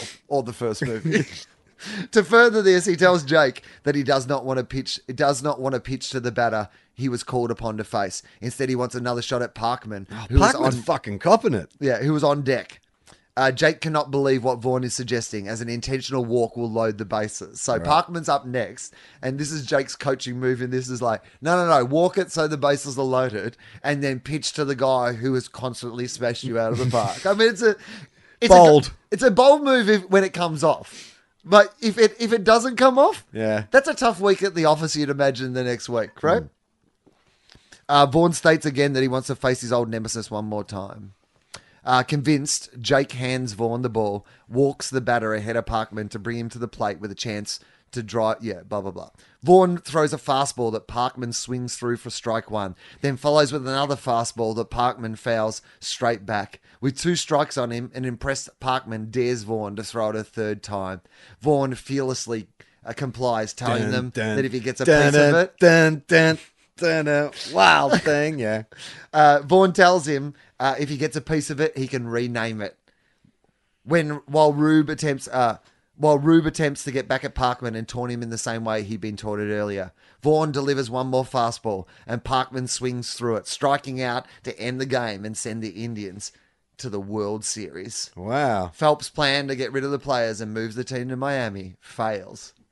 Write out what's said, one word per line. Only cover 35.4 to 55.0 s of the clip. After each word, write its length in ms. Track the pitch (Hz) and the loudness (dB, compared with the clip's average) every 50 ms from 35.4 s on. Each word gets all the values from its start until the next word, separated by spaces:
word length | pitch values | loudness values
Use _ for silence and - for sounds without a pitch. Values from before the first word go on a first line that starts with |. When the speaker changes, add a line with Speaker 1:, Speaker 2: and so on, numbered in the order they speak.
| 131 127 123 | -6 -6 -4
Speaker 1:
the 100 | 127 127 | -4 -2
next 260 | 123 120 117 - - | -2 -4 -4 -6 -4
week, 320 | 120 113 107 - - - | -4 -4 -4 -4 -8 -4
right? 220 | - 156 185 165 156 | 0 2 2 2 0
Speaker 2:
Mm. 60 | 139 _ _ _ _ _ _ _ _ _ _ _ _ _ _ _ _ _ _ _ _ - - _ _ - _ _ - | -6 _ _ _ _ _ _ _ _ _ _ _ _ _ _ _ _ _ _ _ _ -20 -20 _ _ -20 _ _ 2
Speaker 1:
Uh, 160 | 143 143 143 | 6 6 6
Vaughan 260 | 135 123 165 170 170 160 | 6 4 2 2 2 2
states 300 | - - 165 160 156 - | 2 4 4 4 4 2
again 280 | 151 135 135 143 143 139 | -4 0 0 0 2 2
that 80 | 127 | 0
he 60 | 135 | 0
wants 180 | 131 127 131 123 | 0 0 -4 -4
to 80 | - 131 | -6 -8
face 260 | - - 131 127 - | -2 0 0 0 0
his 100 | 127 113 123 | -2 -2 -2
old 160 | 120 120 113 | -2 0 -2
nemesis 400 | 113 113 110 113 - 117 107 - | -4 -6 -6 -6 -8 -8 -8 -8
one 160 | 110 104 107 | -8 -8 -6
more 180 | 107 107 104 101 | -6 -6 -8 -8
time. 500 | - 104 98 95 98 - 110 104 98 98 _ _ _ _ _ _ _ - - _ _ _ _ - | -8 -10 -12 -10 -12 -14 -18 -18 -20 -20 _ _ _ _ _ _ _ -20 -20 _ _ _ _ -2
Uh, 200 | 127 127 127 127 | 2 2 2 2
convinced, 640 | - 151 147 127 147 151 135 143 147 - - - - - 123 | 0 -2 -2 2 2 2 2 0 -2 -6 -6 -6 -12 -16 -8
Jake 340 | 113 - 139 135 135 - - | -2 2 2 2 2 0 -4
hands 400 | 127 127 127 127 127 127 120 104 | -6 -4 -4 -4 -4 -4 -6 -4
Vaughan 280 | 95 117 113 117 123 | -2 -2 -2 -2 -2
the 80 | 127 123 | -4 -2
ball, 340 | 110 113 107 104 101 101 - _ _ _ _ | -2 -2 -2 -2 -4 -6 -10 _ _ _ _
walks 440 | - 113 127 139 139 139 - - - | -6 0 2 2 2 2 -4 -8 -4
the 100 | 131 131 | -4 -4
batter 320 | 123 123 120 120 110 110 107 | 0 0 0 0 0 -2 -2
ahead 220 | 107 104 113 113 | -4 -4 -4 -4
of 100 | 117 113 | -4 -2
Parkman 440 | - 117 110 110 - 104 107 107 101 | -2 -2 -4 -4 -4 -8 -10 -10 -8
to 80 | - 107 | -10 -10
bring 180 | 98 117 117 | -8 -6 -6
him 120 | 120 117 117 | -6 -8 -8
to 100 | - 120 | -8 -10
the 80 | 120 | -10
plate 320 | 110 - - 117 101 98 - | -10 -6 -4 -4 -4 -4 -6
with 120 | 104 104 | -10 -12
a 40 | 98 | -10
chance 440 | - - 120 107 104 107 - - - _ _ _ _ _ _ | -8 -8 -8 -8 -8 -8 -10 -12 -12 _ _ _ _ _ _
to 120 | - 123 113 | -10 -10 -8
drive. 340 | 101 117 117 110 110 113 - | -4 -2 0 0 0 0 -2
Yeah, 200 | 110 110 95 87 | -6 -10 -10 -10
blah, 200 | 80 73 104 101 | -10 -8 -8 -8
blah, 100 | 95 98 | -8 -8
blah. 180 | 87 90 80 - _ _ _ _ _ _ | -10 -12 -16 -18 _ _ _ _ _ _
Vaughan 380 | - 143 180 190 185 180 180 165 | 4 6 8 8 8 6 2 -2
throws 340 | - - 143 160 151 147 156 | -6 -4 0 0 0 0 -2
a 40 | |
fastball 540 | 147 - - 135 135 143 131 - 127 120 113 107 | -4 -4 -2 0 0 0 -2 -2 -4 -4 -4 -4
that 140 | 107 - | -6 -8
Parkman 460 | - 110 120 123 127 - 127 123 120 117 | -8 -4 -2 -2 -2 -4 -6 -10 -8 -8
swings 420 | - - 123 127 123 123 117 - | -10 -8 -8 -8 -8 -8 -10 -10
through 220 | - 123 120 120 | -6 -4 -4 -4
for 140 | 113 - 120 | -4 -6 -12
strike 400 | - - - 120 113 113 110 - | -12 -8 -6 -4 -4 -4 -4 -4
one, 240 | 107 107 101 92 87 _ - - - - | -6 -6 -6 -6 -10 _ -20 -20 -14 -6
then 160 | - 143 135 | -4 -4 -4
follows 340 | 123 - 147 147 151 147 135 | 0 0 2 4 4 4 4
with 160 | 147 147 127 | 2 -6 -4
another 280 | 131 135 135 143 139 143 | -4 -2 -2 -2 -2 -4
fastball 600 | 131 - 131 120 117 117 - - 113 113 110 110 | -4 -2 0 0 0 0 -2 -4 -4 -2 -2 -2
that 120 | 117 113 - | -4 -6 -6
Parkman 480 | - 120 120 123 123 123 | -2 0 0 0 0 -2